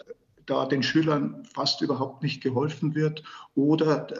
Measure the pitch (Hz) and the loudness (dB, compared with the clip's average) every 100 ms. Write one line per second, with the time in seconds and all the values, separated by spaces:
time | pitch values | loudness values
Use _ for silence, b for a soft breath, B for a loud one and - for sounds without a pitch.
0 | - - _ _ - 135 131 139 - 156 | -18 -20 _ _ -2 -2 0 0 2 2
1 | 160 147 151 - - - 135 - 143 131 | 4 2 0 -6 -10 -4 -2 0 -2 0
2 | 131 - 147 - 135 123 151 - 151 151 | -4 -4 -4 -2 -2 0 -2 -2 -2 0
3 | 156 156 B B B - 143 156 156 143 | -2 -2 B B B 2 4 4 4 2
4 | - | -2